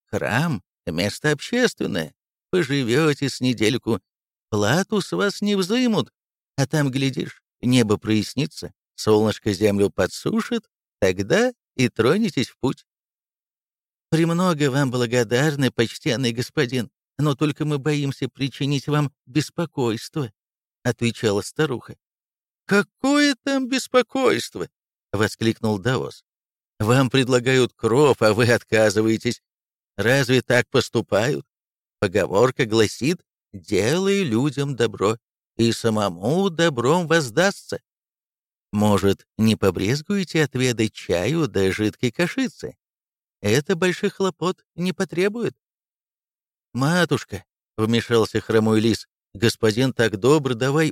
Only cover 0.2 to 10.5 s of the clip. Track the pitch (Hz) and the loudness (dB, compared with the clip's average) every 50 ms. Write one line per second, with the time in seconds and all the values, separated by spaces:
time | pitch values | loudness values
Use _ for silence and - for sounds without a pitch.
0.2 | - 67 101 127 165 170 131 90 - _ _ _ - 90 80 82 95 101 - - | -4 -2 -2 -2 -2 -2 -4 -6 -8 _ _ _ -10 -8 -4 -2 -2 -2 -4 -4
1.2 | - 151 147 139 - - 233 247 254 202 - - - - 104 87 80 71 _ _ | -2 -2 -2 -2 -4 -6 -2 0 0 0 -2 -4 -6 -6 -4 -4 -6 -8 _ _
2.2 | _ _ _ _ _ _ - 185 160 120 143 143 131 107 120 147 165 151 139 - | _ _ _ _ _ _ -2 -2 0 0 0 -2 0 0 0 2 2 2 0 0
3.2 | 143 127 - - 127 127 120 101 107 107 120 113 - 110 113 92 _ _ _ _ | -4 -6 -4 -2 -2 -2 0 2 0 0 0 0 -2 -2 -4 -4 _ _ _ _
4.2 | _ _ _ _ _ - 113 104 104 104 135 180 196 - 220 196 - - 170 170 | _ _ _ _ _ -4 -2 0 2 2 2 2 0 0 -2 -4 -2 -2 -4 -2
5.2 | 196 202 - - 208 208 208 190 185 170 226 254 254 240 214 156 110 - _ _ | -2 -2 -2 -4 -4 -2 -2 -2 -2 -2 0 0 0 0 0 0 -2 -4 _ _
6.2 | _ _ _ _ _ _ - - 131 - - 151 143 135 123 135 135 135 127 - | _ _ _ _ _ _ -4 -2 -2 0 0 0 0 0 -2 -2 -2 -4 -4 -6
7.2 | - 127 - _ _ _ _ - - 123 127 127 117 104 104 - - 107 110 107 | -8 -10 -12 _ _ _ _ -6 0 2 4 4 4 2 2 0 0 0 0 0
8.2 | 95 - - 131 156 160 - - - - - _ _ _ _ - - 107 107 107 | 0 -2 -4 -6 -6 -6 -8 -12 -16 -16 -16 _ _ _ _ -6 0 2 4 4
9.2 | 110 107 98 - - 110 98 87 107 104 101 101 101 90 - - 92 85 - - | 4 2 0 -2 -2 -4 -2 0 2 2 2 2 0 0 0 0 -2 -2 -2 -6
10.2 | - - 208 226 - - | -6 -4 -4 -4 -4 -4